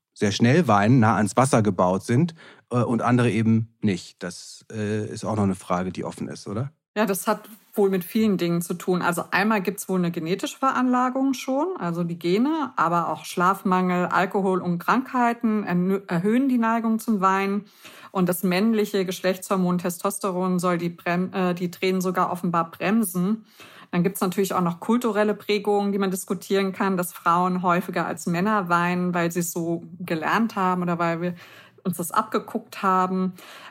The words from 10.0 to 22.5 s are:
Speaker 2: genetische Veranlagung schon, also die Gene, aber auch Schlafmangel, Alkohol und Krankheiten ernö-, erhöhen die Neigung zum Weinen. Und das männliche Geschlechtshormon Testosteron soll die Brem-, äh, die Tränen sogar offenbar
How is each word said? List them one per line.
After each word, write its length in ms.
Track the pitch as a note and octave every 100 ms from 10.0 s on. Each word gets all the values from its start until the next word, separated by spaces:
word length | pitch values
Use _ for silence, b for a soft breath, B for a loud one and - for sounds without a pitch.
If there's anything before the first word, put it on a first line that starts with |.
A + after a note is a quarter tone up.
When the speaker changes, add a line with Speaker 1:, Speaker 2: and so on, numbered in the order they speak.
| F3
Speaker 2:
genetische 460 | E3+ D#3 F#3+ D4 -
Veranlagung 800 | C4+ - B3+ B3 B3+ C4 C4+
schon, 420 | C4 - C4 E4+ F#4
also 260 | F3 E3+
die 140 | E3+ E3+
Gene, 540 | E3+ G3 C4 D#4+ - -
aber 340 | E3 E3+ D#3+
auch 160 | D#3 -
Schlafmangel, 800 | - F3+ F#3+ G3 F#3 F3+ F3+ F3+
Alkohol 560 | E3+ F#3 G3+ F#3+ F#3
und 160 | F3+ E3+
Krankheiten 840 | - G#3+ C4 B3+ A#3+ A#3+ A3+ G#3+
ernö-, 360 | G3+ F3 F3+ G3 -
erhöhen 420 | F3 G3+ A#3+ C4+
die 80 | B3+
Neigung 420 | A3+ A#3 A3+ A3
zum 220 | - G#3+
Weinen. 460 | F#3+ F#3+ G3 G3+ G3+ B B B B
Und 180 | F#3+ F3
das 140 | F3
männliche 600 | F#3+ F3+ A3+ A3 G#3 G3+
Geschlechtshormon 720 | F#3 F3+ F#3 F#3 - G3 F3+ F3+
Testosteron 840 | F3+ F3 G3 - G3+ F3+ F#3 F3+
soll 200 | F3+ F3
die 100 | E3+
Brem-, 460 | E3+ - F3 F#3
äh, 180 | F#3+ F3+
die 180 | F3+ F3+
Tränen 300 | - F#3+ F#3+
sogar 320 | F#3 F#3 F3
offenbar 380 | F3+ F#3